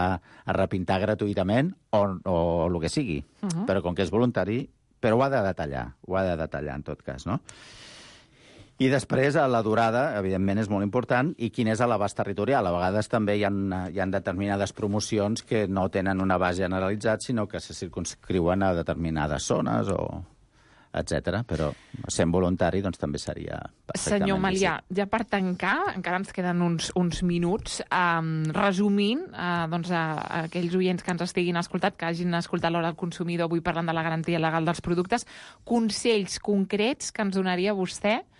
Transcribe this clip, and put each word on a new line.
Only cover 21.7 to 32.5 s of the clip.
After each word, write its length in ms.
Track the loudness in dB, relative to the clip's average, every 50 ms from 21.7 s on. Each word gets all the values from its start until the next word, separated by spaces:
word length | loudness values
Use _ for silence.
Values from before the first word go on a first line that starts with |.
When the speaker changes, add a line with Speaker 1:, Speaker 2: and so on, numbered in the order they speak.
| -4 -6 -14 -18 -14 -12 -8 -4
Speaker 1:
sent 180 | 0 0 2 2
voluntari, 520 | 4 4 2 2 2 2 2 0 0 0 -2
doncs, 140 | -2 -4 -4
també 160 | -4 -4 -4
seria 380 | -4 -6 -6 -8 -8 -8 -8 -10 -10 -12 -14 -16 _ _
perfectament 340 | -8 -8 -4 -2 0 0 2 2
Speaker 2:
Senyor 100 | 2 2
Malià, 360 | 2 2 2 2 2 2 2 0
Speaker 1:
lícit. 220 | -2 -4 -4 -2 -2
Speaker 2:
ja 60 | -2 0
per 140 | 0 -2 -2
tancar, 520 | 0 0 0 0 0 -2 0 0 0 0 2 0 -2 -2
encara 240 | -4 -4 -2 -2 -2
ens 120 | -4 -4 -4
queden 260 | -4 -2 0 2 2
uns, 300 | 2 2 0 0 -2 -2 0 0
uns 240 | 0 0 0 0 0
minuts, 540 | 0 2 2 2 0 0 -2 -4 -6 -8 -8 -4
em, 400 | -2 0 2 4 4 2 2 0 0 -2 0 -2 0 0
resumint, 720 | 2 2 2 4 4 2 2 4 4 2 2 0 -2 -4 -8 -8
eh, 200 | -6 -2 -2 0 0 0 0
doncs, 180 | -2 -2 -2 0
a, 140 | 0 0 0 0 -2
a 280 | -4 -4 -4 -4 -4 -4
aquells 320 | -4 -4 -2 -2 0 2
oients 240 | 2 2 2 0 0
que 80 | -2 -2 -2
ens 80 | -2 -2
estiguin 320 | -2 -2 0 0 0 0
escoltat, 380 | -2 -2 -2 -2 0 0 0 -2
que 80 | -2 -4
hagin 280 | -4 -2 -2 0 0 0
escoltat 360 | 0 -2 -2